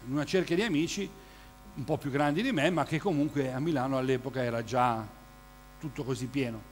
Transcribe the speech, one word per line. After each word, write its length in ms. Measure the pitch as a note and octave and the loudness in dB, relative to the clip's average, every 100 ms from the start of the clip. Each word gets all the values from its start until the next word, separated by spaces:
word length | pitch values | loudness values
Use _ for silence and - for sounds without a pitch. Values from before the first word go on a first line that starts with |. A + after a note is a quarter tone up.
in 80 | A#2+ | -2
una 120 | C#3+ | -2
cerchia 320 | C#3+ F#3+ D#3+ E3+ | 2 2 4 2
di 60 | |
amici 440 | A3+ D3 E3 - F#3+ - - - - - - | 4 2 0 -2 -6 -10 -20 -20 -20 -20 -14
un 100 | - | -10
po' 140 | B2 D#3 | -2 -2
più 120 | D3 | 0
grandi 320 | C#3 D3 D3+ | 2 2 2
di 80 | C4 | 2
me, 180 | F#3+ D#3 | 2 2
ma 160 | E3 | 2
che 140 | C3+ D#3 | 0 0
comunque 540 | G3 D3+ D3+ D3 C3 | 0 2 2 0 -2
a 80 | C3 | -2
Milano 360 | D#3 D3 C3 C3+ | 0 0 0 0
all'epoca 460 | C3 B2+ C3+ B2+ | 2 0 0 -2
era 220 | A#2+ A#2 | -2 -2
già 420 | A2 B2 B2 A2+ G#2+ - - - - - - - | 0 2 4 2 -6 -14 -20 -20 -20 -20 -20 -12
tutto 240 | D#3 C#3 | -10 -6
così 240 | B2+ A#2+ B2 | -4 -4 -2
pieno. 340 | C3+ B2 A2 - | -2 -2 -4 -12